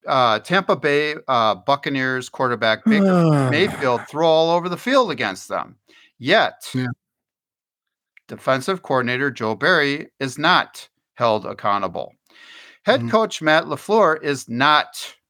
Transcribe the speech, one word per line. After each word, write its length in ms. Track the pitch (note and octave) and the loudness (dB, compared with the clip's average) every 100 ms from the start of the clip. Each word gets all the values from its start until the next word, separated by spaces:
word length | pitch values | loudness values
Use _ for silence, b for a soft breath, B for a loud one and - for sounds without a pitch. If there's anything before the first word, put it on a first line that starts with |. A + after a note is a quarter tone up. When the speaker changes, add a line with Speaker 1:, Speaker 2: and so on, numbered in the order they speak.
| - | 0
Speaker 1:
uh, 340 | C#3 A#2+ G#2+ | 2 4 2
Tampa 360 | - F3+ F#3+ D#3+ | 0 -2 0 0
Bay, 400 | D3+ D3 D3+ D3+ - | 2 0 0 -4 -2
uh, 280 | B2 A2 F#2+ | 2 2 0
Buccaneers 720 | A2+ C#3+ D3+ C#3 C3 B2+ B2+ | -2 -2 -2 -4 -2 -4 -8
quarterback 540 | - B2+ A2+ A2+ A2 A3 | -4 -2 0 0 0 2
Baker 640 | G#3 G3 F3+ E3 D3 C3 | 2 4 4 4 4 2
Speaker 2:
<sighs> 20 | |
Speaker 1:
Mayfield 500 | C#3+ G3 - C3+ A#2 - | 2 0 0 -2 -2 -4
throw 180 | D3 E3 | 0 2
all 220 | D#3+ E3 | 4 2
over 160 | F3 F3 | 0 -2
the 100 | F3 | -6
field 340 | A#3+ C4+ A3+ | 0 0 0
against 360 | B2+ A2 F#2+ - | -4 -6 -6 -8
them. 300 | F#2+ - - _ b b _ | -8 -8 -16 _ b b _
Yet, 500 | A#2 G#3 D3 - - | 2 2 2 -4 -8
Speaker 2:
Yeah. 140 | B2+ B2+ - _ _ _ _ _ _ _ _ _ _ _ _ _ | -6 -6 -10 _ _ _ _ _ _ _ _ _ _ _ _ _
Speaker 1:
defensive 560 | A#2+ - C3 C3+ F#3+ | -6 -2 0 0 -6
coordinator 480 | - C3+ A#2+ B2+ C#3 | 0 0 0 -2 -4
Joe 240 | A#2 A2 A2 | -4 -4 -2
Barry 540 | D3 F3 C#3+ D3 - _ | 2 2 0 -4 -10 _
is 180 | C3+ B2+ | -8 -2
not 500 | D#3+ E3+ - - - _ _ - | 2 2 0 -12 -20 _ _ -2
held 300 | A#2+ G#2+ G2 | 0 0 -4
accountable. 680 | G2+ G#2+ G2+ F#2+ D#2 - _ _ B B B B B | -6 -4 -2 -4 -8 -12 _ _ B B B B B
Head 180 | - B3+ | 0 0
Speaker 2:
Mm-hmm. 80 | A3+ | 2
Speaker 1:
coach 320 | A3 G#3+ - | 0 0 -2
Matt 240 | D#3 D#3 D#3+ | 2 2 0
LaFleur 560 | D3 - A3 F3+ D#3 | -8 0 2 2 2
is 260 | D3 C#3 - | -4 -6 -6
not 640 | A#2 C#3+ D3+ - - - - | 0 4 2 0 -10 -16 -18